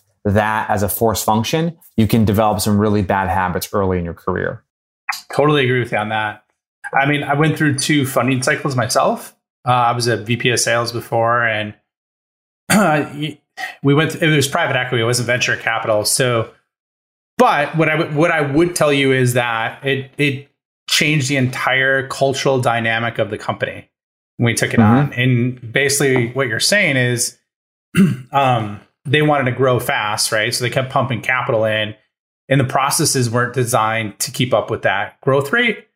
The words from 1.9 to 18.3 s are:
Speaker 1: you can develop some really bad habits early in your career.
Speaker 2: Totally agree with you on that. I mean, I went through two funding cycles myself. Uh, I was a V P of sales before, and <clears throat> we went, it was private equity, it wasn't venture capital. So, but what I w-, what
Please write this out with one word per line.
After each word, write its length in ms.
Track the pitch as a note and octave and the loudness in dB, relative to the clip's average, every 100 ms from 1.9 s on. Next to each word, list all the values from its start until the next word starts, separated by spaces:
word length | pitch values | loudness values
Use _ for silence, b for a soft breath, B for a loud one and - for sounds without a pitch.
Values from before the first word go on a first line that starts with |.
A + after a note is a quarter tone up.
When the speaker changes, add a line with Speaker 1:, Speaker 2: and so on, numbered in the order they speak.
| - | 0
Speaker 1:
you 120 | A2 | 2
can 180 | A#2+ A2 | 4 4
develop 360 | G#2 G#2+ G2+ | 4 2 2
some 160 | G#2+ G#2 | 0 2
really 240 | G#2+ G#2 | 2 2
bad 280 | F#2+ G2 F#2 | 2 0 0
habits 400 | F#2 F#2 F2 - | 0 -2 -4 -4
early 240 | G#2+ F#2+ F#2 | -2 0 -2
in 80 | E2+ | -4
your 80 | |
career. 500 | E2+ - F#2 F#2 - _ _ _ _ - - - | -8 -6 -4 -4 -8 _ _ _ _ -12 -12 -6
Speaker 2:
Totally 300 | - D3 D3 | 0 2 2
agree 160 | B2 B2+ | 0 -2
with 140 | A#2 | -2
you 40 | A2 | -4
on 120 | G#2+ | -4
that. 340 | A2 G#2+ G2+ _ _ _ _ - | -4 -4 -8 _ _ _ _ -4
I 120 | B2 C#3 | -2 0
mean, 180 | D3 | 0
I 100 | C#3 C#3+ | -2 0
went 220 | D#3 D3 | 0 2
through 220 | D3+ C3 | 0 0
two 260 | - D3+ C3 | 0 0 0
funding 380 | C3 B2 C3 | 0 0 0
cycles 320 | C3 D3 D#3 B2+ | -2 -2 -2 -2
myself. 580 | A2 C3+ D#3 A3+ - _ _ _ B2 | 0 0 0 -2 -8 _ _ _ -2
Uh, 60 | |
I 200 | B2 A#2+ | 2 2
was 140 | A#2+ A#2 | 0 -2
a 100 | G#2+ | -2
V 180 | G#2 A#2+ | -2 0
P 140 | C3 | 0
of 100 | A#2 | 0
sales 320 | - A#2 A#2 | 0 0 -2
before, 540 | A#2+ - A#2+ A2+ A#2+ A#2 | -6 -4 -2 0 2 0
and 280 | G#2+ G#2+ - _ _ _ _ _ _ _ _ - | -2 -6 -12 _ _ _ _ _ _ _ _ 0
<clears throat> 680 | G3 F#3 D3+ C#3 C3+ D3+ - _ - B B | 2 4 2 -2 -6 -8 -8 _ -14 B B
we 100 | C#3 | 2
went, 220 | C#3+ D#3 D#3+ | 4 2 0
it 120 | D#3+ | 2
was 200 | D#3 B2+ | 2 2
private 280 | F3 D#3 B2+ | 0 0 0
equity, 260 | B2 B2 | 0 0
it 40 | A2+ | 0
wasn't 220 | B2 A#2 | 0 0
venture 280 | B2 B2 A2 | 0 0 -2
capital. 480 | - A#2 A#2 G#2+ | -2 -2 0 0
So, 480 | G#2 - B2+ A#2 A2+ _ _ _ _ _ _ _ _ - | 0 0 2 0 -2 _ _ _ _ _ _ _ _ 2
but 400 | B3 E3 C#3+ D#3 | 2 4 0 0
what 100 | D#3 | 0
I 80 | D#3 | 0
w-, 200 | E3+ D3 | -2 0
what 140 | E3+ | 0